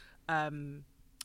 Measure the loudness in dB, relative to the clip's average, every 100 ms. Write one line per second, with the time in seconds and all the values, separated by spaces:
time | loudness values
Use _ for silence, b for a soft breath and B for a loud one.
0 | b b 2 4 4 0 -6 -8 -14 -20
1 | -20 -14